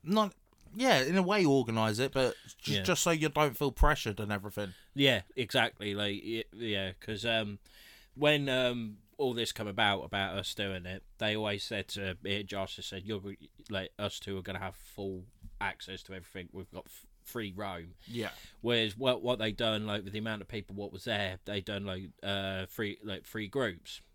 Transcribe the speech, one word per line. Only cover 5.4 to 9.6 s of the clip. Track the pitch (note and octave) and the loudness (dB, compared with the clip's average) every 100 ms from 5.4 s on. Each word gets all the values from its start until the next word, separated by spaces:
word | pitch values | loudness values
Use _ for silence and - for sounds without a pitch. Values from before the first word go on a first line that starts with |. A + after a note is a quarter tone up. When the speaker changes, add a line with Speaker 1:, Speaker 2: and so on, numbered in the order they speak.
| A2+ C3 A#2 - G#2 | 0 2 2 0 -4
Speaker 2:
Like, | G2+ G#2 G2+ | 0 0 -2
y-, | G2+ A2+ A2+ | -4 -6 -6
yeah, | G2+ A#2 G2+ F#2+ F#2 | -8 -2 -2 -2 -6
'cause, | - G#2+ | -8 -4
um, | A#2 A2+ G#2+ G2+ _ - - - - | 0 0 -2 -8 _ -20 -20 -20 -20
when, | C3 D3 D3 C#3 | 2 4 4 4
um, | C3 B2 B2 A2 G#2 _ - | 2 2 0 -6 -10 _ -2
all | C3+ | -2
this | A#2+ A2+ | 0 -4
come | - | -4